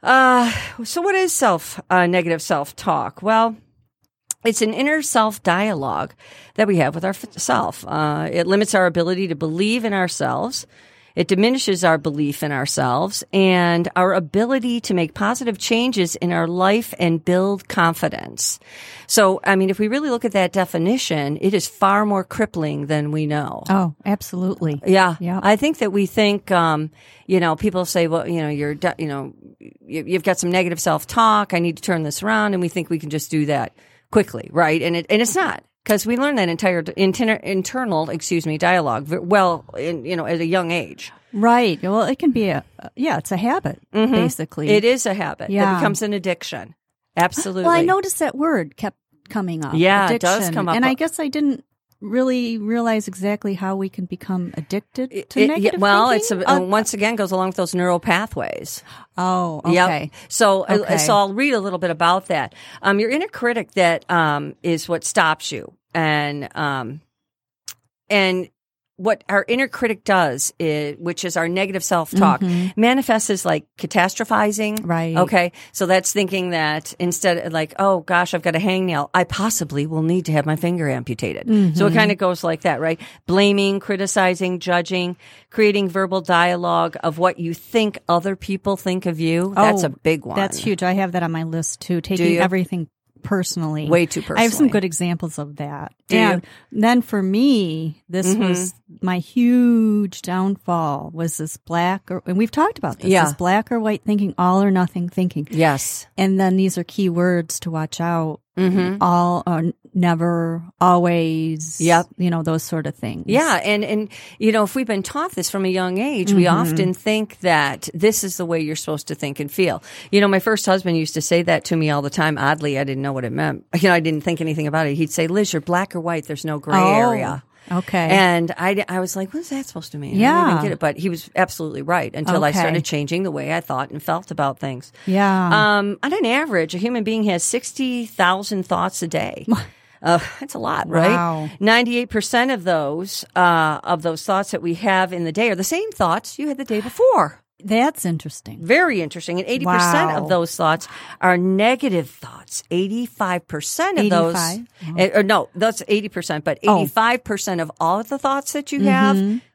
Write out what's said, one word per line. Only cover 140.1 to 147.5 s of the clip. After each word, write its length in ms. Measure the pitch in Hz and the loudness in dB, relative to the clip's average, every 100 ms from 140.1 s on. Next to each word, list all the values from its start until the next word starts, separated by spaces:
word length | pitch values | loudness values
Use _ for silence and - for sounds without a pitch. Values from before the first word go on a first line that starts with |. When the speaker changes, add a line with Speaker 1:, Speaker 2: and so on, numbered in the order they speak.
| 170 - - | 0 0 -12
Speaker 1:
that's 160 | 277 - | -12 -8
a 20 | |
lot, 320 | 226 156 - | -4 -4 -2
right? 220 | 165 170 | 2 4
Speaker 2:
Wow. 360 | 175 170 160 156 - | 2 0 -4 -6 -2
Speaker 1:
Ninety-eight 500 | 202 226 240 240 240 | 2 4 2 -2 -2
percent 400 | 214 202 247 254 | -4 -2 0 0
of 140 | 254 | 0
those, 600 | 175 165 147 151 196 - - - | 0 0 0 -4 -8 -10 -6 2
uh, 440 | 180 165 156 151 | 4 4 2 0
of 180 | - 175 | -2 -2
those 220 | 170 160 - | -2 -4 -2
thoughts 240 | 190 202 | -2 0
that 100 | 175 | -4
we 100 | 165 | -4
have 400 | 170 202 190 185 | -2 0 2 2
in 120 | 175 165 | -2 -4
the 60 | |
day 200 | 160 233 | 0 0
are 40 | 185 | 0
the 80 | |
same 280 | 196 330 440 | -2 -2 -4
thoughts 480 | 403 185 175 - - | -2 0 0 -4 -8
you 80 | 294 | -6
had 100 | 269 | -6
the 80 | 269 | -4
day 160 | 214 | -4
before. 580 | 220 - 494 440 156 - _ | -6 2 4 6 2 -2 _